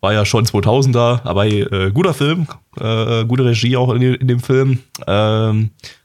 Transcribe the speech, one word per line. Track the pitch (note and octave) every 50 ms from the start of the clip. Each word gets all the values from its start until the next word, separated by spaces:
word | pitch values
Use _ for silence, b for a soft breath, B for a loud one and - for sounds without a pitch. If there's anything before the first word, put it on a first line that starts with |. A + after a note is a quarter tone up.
| -
war | G2 G#2+
ja | G#2+ G#2
schon | G2+ - A2+ A#2
zweitausender, | A#2 - G#2 F#2+ - A2 C3+ C#3 C3 B2 A#2+ A#2+ A#2 B2 A#2+ -
aber, | - F2+ G2 G2+
äh, | G#2+ G#2 G#2 F#2 - - G2 F#2+ G2 G2+
guter | C3 F#3 F#3+ D#3
Film, | - D#3 C#3+ D#3+ F3+ E3 - - - _ _ _ -
äh, | - A2 A2+ A2+ A2+ A#2 A#2 A2+ A2+
gute | A2+ B2 B2+ C3
Regie | B2 A#2 A2 A2 A#2+ B2+
auch | B2+ B2 B2+ A2+
in, | A#2+ B2+
in | B2+ B2 A#2+ C3 B2+
dem | B2 B2
Film, | B2 - C3+ C3 C3+ C3+ C3 A#2+ - _ _ - -
ähm, | - F#2 G2+ G#2+ G#2+ G#2+ A2 A2 A2+ G#2+ G#2+ A2 G#2+ - _ B B B B B